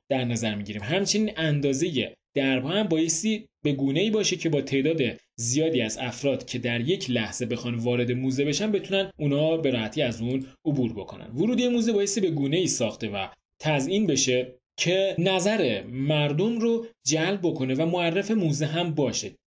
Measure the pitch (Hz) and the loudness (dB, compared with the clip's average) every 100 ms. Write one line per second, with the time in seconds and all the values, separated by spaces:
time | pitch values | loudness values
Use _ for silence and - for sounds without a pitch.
0 | - 131 120 113 110 104 101 104 104 180 | -4 -2 0 -2 -2 -4 -6 -8 -2 -2
1 | 196 208 214 - 160 147 139 135 175 139 | 0 0 0 0 0 2 2 2 0 0
2 | 104 - _ - 135 131 131 190 208 160 | -2 -6 _ -2 0 0 0 0 2 2
3 | 165 - 220 214 - _ 147 139 135 143 | 2 0 0 -2 -6 _ -2 0 2 2
4 | 214 214 196 185 170 151 135 135 131 117 | 2 2 0 0 0 0 0 0 2 2
5 | 120 117 _ - 117 135 160 131 110 110 | -2 -4 _ -8 -2 0 2 2 0 -4
6 | 127 117 143 127 - 127 120 120 120 185 | -6 -2 -2 -2 -4 -4 -2 -2 0 -2
7 | - 120 107 - 113 117 120 117 117 123 | 0 0 0 -4 -4 -4 -4 -2 0 0
8 | 120 127 131 131 143 143 214 202 - 196 | 0 0 -2 0 0 0 0 -2 0 -2
9 | 190 - 147 143 156 165 139 120 110 147 | -2 -2 0 2 2 2 0 0 -2 -2
10 | 139 101 117 135 131 - 165 139 117 101 | -2 0 -2 -2 -6 -8 -2 0 0 -2
11 | 92 - 90 120 214 247 247 240 226 208 | -10 -12 -8 -2 2 2 2 2 2 2
12 | 202 - 185 143 139 165 175 - - - | 2 2 0 2 2 2 2 0 -2 -2
13 | 110 101 95 - _ - 156 147 135 196 | -6 -4 -8 -10 _ -6 0 0 2 2
14 | 208 135 - 127 127 - _ - 165 185 | 2 2 4 2 0 -8 _ -4 0 2
15 | 196 170 180 185 185 214 143 104 107 123 | 0 0 2 2 2 2 0 0 -6 -4
16 | 139 151 147 147 208 233 233 233 226 - | 0 2 2 2 0 2 0 0 -4 -8
17 | - 156 170 196 170 113 131 131 165 180 | -2 0 0 0 -2 -2 -2 0 0 0
18 | 170 170 202 220 165 135 151 165 175 151 | 0 0 0 2 2 0 0 0 -2 0
19 | 131 107 104 - | 0 0 -8 -12